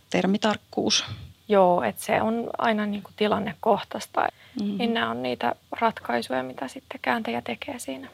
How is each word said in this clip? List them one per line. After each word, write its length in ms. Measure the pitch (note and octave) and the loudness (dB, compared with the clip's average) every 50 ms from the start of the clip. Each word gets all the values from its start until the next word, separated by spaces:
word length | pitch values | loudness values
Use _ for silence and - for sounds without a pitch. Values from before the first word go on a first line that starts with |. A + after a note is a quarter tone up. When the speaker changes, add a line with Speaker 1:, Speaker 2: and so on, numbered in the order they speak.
| _ _ | _ _
Speaker 1:
termitarkkuus. 920 | - F3+ F3+ F#3+ G3 G#3+ - G#3+ G#3 - - _ - - - G#3+ - - - - - - - - - - _ - | 0 2 2 2 2 2 2 0 0 0 -6 _ -4 -2 0 2 2 0 0 -2 -8 -10 -12 -16 -20 -18 _ 4
Speaker 2:
Joo, 340 | G#3 G3 F#3 F3+ F3 F3 - | 6 6 8 8 6 4 2
et 160 | G#3+ G3 - | 0 -2 -4
se 240 | - - - - A3 | -2 0 2 2 2
on 280 | A3 A3+ A#3 A#3 - - - | 2 0 0 -2 -4 -4 0
aina, 280 | - A#3+ A3 G#3 G#3 | 2 2 2 2 0
niinku, 240 | G#3 G#3 G#3 F#3 - - | -2 -2 -4 -6 -10 -4
tilannekohtaista. 1120 | - G#3+ G#3 G#3 G#3 G3+ G#3+ - - - A3 G3+ - - - - A3+ - - - - - - - - - - - B3 | 0 2 2 2 0 0 -4 -6 -2 2 2 2 2 2 -4 -8 -10 -10 -4 -2 0 0 0 -2 -6 -16 -10 -6 -4
Speaker 1:
Mhm. 160 | G#3 G3+ G3+ G3 | -4 -2 -2 0
Speaker 2:
Niin 160 | A#3+ A#3 A3+ | 0 0 0
nämä 160 | A3+ A#3 A3+ | 0 0 -2
on 120 | A#3 B3 B3+ | -2 -2 -2
niitä 320 | B3+ B3 A#3+ - A#3+ - - _ _ - - | -4 -2 0 -2 -2 -2 -4 _ _ -4 0
ratkaisuja, 640 | A#3 A3+ G#3+ - - - - A#3+ A3+ - B3+ C3 C3 | 0 0 0 -2 -4 -2 -2 -2 0 0 -2 -2 -2
mitä 260 | C3 - - C#4 B3+ | -4 -6 -8 -8 -8
sitten 320 | - C4 - _ - C4 - | -8 -12 -16 _ -14 -4 -2
kääntäjä 400 | - A#3+ A#3 A3 A#3+ A#3 A#3+ - | 0 0 0 0 -2 -4 -4 -4
tekee 360 | - A#3 - - - B3+ A#3+ | -6 -8 -8 -8 -10 -10 -10
siinä. 300 | - - C4 C4+ C4+ A#3+ | -8 -10 -10 -10 -12 -16